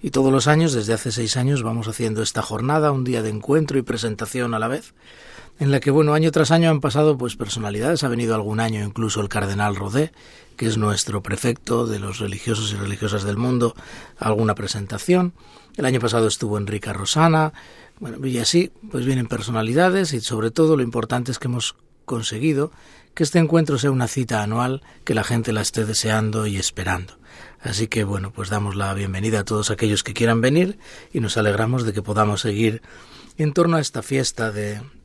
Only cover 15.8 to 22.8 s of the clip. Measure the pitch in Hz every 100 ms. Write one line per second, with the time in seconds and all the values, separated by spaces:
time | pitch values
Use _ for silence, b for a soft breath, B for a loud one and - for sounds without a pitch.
15.8 | 131 127 113 113 110 - 107 104 101 104
16.8 | - 101 98 151 165 160 156 - B B
17.8 | B - 123 113 135 120 113 170 185 -
18.8 | 220 127 123 131 117 117 101 117 110 131
19.8 | 180 185 180 135 110 113 113 120 160 156
20.8 | 120 117 113 123 123 127 127 120 - -
21.8 | _ _ - 120 110 107 147 139 156 B